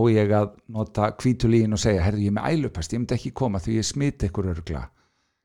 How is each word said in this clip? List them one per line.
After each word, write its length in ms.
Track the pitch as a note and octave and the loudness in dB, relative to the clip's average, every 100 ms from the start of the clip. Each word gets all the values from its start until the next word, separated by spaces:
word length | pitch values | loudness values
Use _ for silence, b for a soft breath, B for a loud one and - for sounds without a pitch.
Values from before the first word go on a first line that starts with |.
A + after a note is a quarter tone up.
| A#2 | 4
ég 200 | G#2+ G#2 | 4 4
að 200 | G#2+ G#2 - - | 2 0 -4 -10
nota 440 | A2 G#2+ - G#2+ | -8 -4 -2 -2
hvítu 340 | - B2+ B2 A#2 | 0 0 2 4
lygin 260 | A#2 A2 | 4 4
og 60 | G#2+ | 2
segja: 240 | A#2 F#2+ | 2 2
„Herðu, 220 | F2 G#2 | 2 2
ég 20 | G2+ | 0
er 60 | |
með 180 | G#2 C3 | 0 0
ælupest, 420 | D#3+ B2+ F2+ - | 0 -2 -6 -6
ég 60 | A#2 | -6
myndi 160 | A#2+ | -4
ekki 180 | A#2+ - | -4 -4
koma 260 | - B2+ G2 | -4 -2 -2
því 180 | A2+ A2+ | -2 -2
ég 60 | |
smiti 420 | G#2 C#3 C#3 - G2 | -2 -2 -2 -2 -4
ykkur 240 | G#2 F#2+ | -2 -4
örugglega“? 340 | E2 E2 D2 - _ _ _ _ _ | -4 -6 -8 -10 _ _ _ _ _